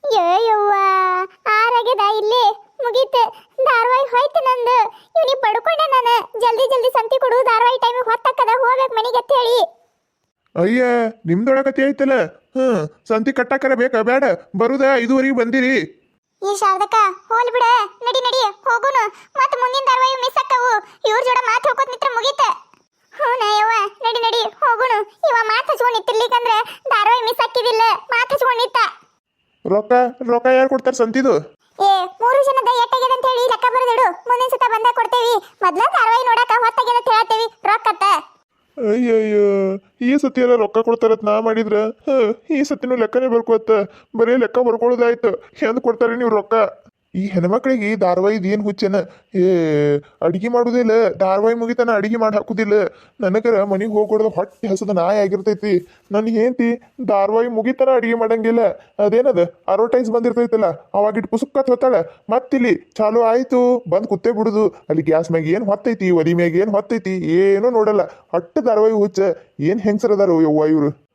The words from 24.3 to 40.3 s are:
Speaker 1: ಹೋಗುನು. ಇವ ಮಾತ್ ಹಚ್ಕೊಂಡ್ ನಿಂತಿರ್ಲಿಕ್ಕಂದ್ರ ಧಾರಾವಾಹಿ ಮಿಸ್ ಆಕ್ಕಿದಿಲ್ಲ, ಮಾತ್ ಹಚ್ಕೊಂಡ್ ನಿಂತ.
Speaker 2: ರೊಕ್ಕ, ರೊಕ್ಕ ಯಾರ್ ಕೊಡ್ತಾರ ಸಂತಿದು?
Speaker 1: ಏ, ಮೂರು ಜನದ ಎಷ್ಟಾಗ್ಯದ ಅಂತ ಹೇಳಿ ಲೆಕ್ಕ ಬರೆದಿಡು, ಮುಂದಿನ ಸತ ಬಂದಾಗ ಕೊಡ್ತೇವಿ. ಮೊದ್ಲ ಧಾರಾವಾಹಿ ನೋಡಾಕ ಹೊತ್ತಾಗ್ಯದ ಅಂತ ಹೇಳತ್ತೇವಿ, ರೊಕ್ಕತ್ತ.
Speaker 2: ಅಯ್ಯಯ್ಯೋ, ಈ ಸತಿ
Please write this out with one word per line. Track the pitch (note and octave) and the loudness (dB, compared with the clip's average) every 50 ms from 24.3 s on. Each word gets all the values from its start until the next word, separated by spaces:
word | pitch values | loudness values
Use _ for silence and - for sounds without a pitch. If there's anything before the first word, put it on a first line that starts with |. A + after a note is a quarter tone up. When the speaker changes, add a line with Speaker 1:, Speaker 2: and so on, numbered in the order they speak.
| A4+ A#4+ A4 G#4+ - - | 0 -2 -4 -4 -4 -2
Speaker 1:
ಹೋಗುನು. | - C5+ A#4+ G#4 B4 B4+ A#4+ G#4 G#4 G#4 _ _ - D#5+ | 0 0 0 0 0 0 0 -2 -2 -6 _ _ -2 0
ಇವ | B4+ A#4 A4+ | 0 0 0
ಮಾತ್ | A4 A4 A#4 C#5 - | 0 -2 -2 0 -2
ಹಚ್ಕೊಂಡ್ | D5+ - A#4 A#4+ A#4+ | -2 0 0 0 0
ನಿಂತಿರ್ಲಿಕ್ಕಂದ್ರ | A4 G#4 - A4+ A4 A#4 A#4+ B4 A#4+ A#4+ A#4+ A4 G#4+ A#4+ - - - _ C#5 | -2 -2 -2 -2 0 0 0 0 -2 0 0 0 0 -2 -4 -10 -12 _ -2
ಧಾರಾವಾಹಿ | - G#4+ G#4 G#4 A#4 B4+ A4+ | 0 0 2 2 2 2 0
ಮಿಸ್ | A4+ A#4+ - A#4 | -2 -2 -2 -4
ಆಕ್ಕಿದಿಲ್ಲ, | A#4 A#4 B4 G#4+ A#4+ A4+ A4 A4+ A4+ G4+ - - - | -2 -2 -2 -2 0 0 2 2 2 0 -2 -4 -4
ಮಾತ್ | B4 A#4 B4+ B4 C5+ | -2 -2 -2 -2 -2
ಹಚ್ಕೊಂಡ್ | - - - A#4+ A4+ A#4+ | 0 0 0 0 -2 -4
ನಿಂತ. | B4+ _ A#4 A4+ F#4+ - - _ _ _ _ _ _ _ _ _ _ _ _ _ | -2 _ -2 -2 -2 -4 -12 _ _ _ _ _ _ _ _ _ _ _ _ _
Speaker 2:
ರೊಕ್ಕ, | E3+ F#3 G#3 G#3 G#3+ B3 B3 B3 A#3+ B3+ - C4 A#3 | -2 -2 -2 0 2 2 2 2 0 -2 -8 -4 -2
ರೊಕ್ಕ | A#3+ A#3+ A#3+ | -2 0 2
ಯಾರ್ | B3+ C4 C4 C4 C4+ | 2 2 4 2 2
ಕೊಡ್ತಾರ | C4+ C4 C4 B3+ C4 | 0 0 -2 -2 0
ಸಂತಿದು? | C4 A#3+ A3+ G#3+ C4 C4 C4+ G3+ D3 D3+ - _ _ _ _ _ - G4 | 0 -2 0 0 0 0 2 0 0 -2 -6 _ _ _ _ _ 0 2
Speaker 1:
ಏ, | G4 G4 F#4+ F4+ F#4 F#4+ _ A4+ | 2 2 2 0 -4 -6 _ 0
ಮೂರು | A#4+ C5 C#5 C#5 | 2 2 4 2
ಜನದ | C#5 C5+ C5 A#4+ A#4+ B4+ B4 A#4+ | 2 0 0 0 0 0 0 0
ಎಷ್ಟಾಗ್ಯದ | B4+ C5+ C5 B4 B4+ C5 | 0 0 -2 0 0 0
ಅಂತ | B4+ C5 | 0 0
ಹೇಳಿ | C5 C5 A#4+ B4 B4+ | -2 0 0 0 -2
ಲೆಕ್ಕ | A#4 - - B4 A#4 | -2 0 -2 0 0
ಬರೆದಿಡು, | B4+ B4+ B4 A#4+ A#4 B4+ F#4+ | 0 0 0 0 2 0 0
ಮುಂದಿನ | F4 - - A#4+ B4 A#4+ B4+ B4+ | 0 -4 -4 -2 -2 0 0 -2
ಸತ | B4+ - B4+ A#4+ A4+ | 0 0 0 0 0
ಬಂದಾಗ | A4+ A4+ A#4+ A#4+ | 0 0 0 0
ಕೊಡ್ತೇವಿ. | B4+ A4+ - - B4 A#4 A#4 A#4+ G4+ - - _ _ - | 0 -2 -2 0 0 0 0 0 -2 -4 -6 _ _ -4
ಮೊದ್ಲ | F4+ F4 D4 A#4 C#5+ F#5 | -2 0 0 -2 0 2
ಧಾರಾವಾಹಿ | D#5+ B4+ A4+ A4+ B4 B4+ | 0 2 2 2 2 2
ನೋಡಾಕ | B4 A#4 A#4 B4 A#4+ A4+ A#4+ A#4+ | 2 2 2 2 0 0 2 2
ಹೊತ್ತಾಗ್ಯದ | A4+ A#4 B4+ B4+ A4 A#4+ | 0 0 0 -2 0 0
ಅಂತ | A#4+ A#4+ B4+ | 0 0 2
ಹೇಳತ್ತೇವಿ, | A4+ G#4+ A4+ A4+ A4+ A4 A4+ A4 - _ - G4 G#4 | 2 2 2 0 0 -2 -2 -6 -8 _ -2 -2 -2
ರೊಕ್ಕತ್ತ. | E4 G#4+ A4+ G#4 G#4 G4 G4+ G4 D4+ D#4 - _ _ _ _ _ _ _ _ _ - | 0 0 -2 -2 0 0 0 0 0 -2 -10 _ _ _ _ _ _ _ _ _ -6
Speaker 2:
ಅಯ್ಯಯ್ಯೋ, | B3 G#3 G#3 A#3+ B3+ A#3+ A3+ A3 A3 G#3+ G#3 G#3 G#3 G3+ G3 G3 G3 F#3+ F#3+ G3 _ _ _ _ | -2 -2 0 0 2 2 2 2 2 2 2 2 2 2 2 0 0 -2 -4 -6 _ _ _ _
ಈ | A#3+ A#3+ C4+ D4 | -2 0 0 2
ಸತಿ | - C4+ | 0 0